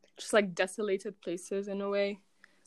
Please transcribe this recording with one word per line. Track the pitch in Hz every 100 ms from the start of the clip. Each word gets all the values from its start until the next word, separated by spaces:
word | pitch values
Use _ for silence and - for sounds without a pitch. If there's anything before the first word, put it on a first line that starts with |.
| - -
just, | -
like, | 220 202
desolated | 170 190 - 214 190 214 196
places | - 175 - 196 202
in | 196
a | 202
way. | 202 202 202 _ _ - _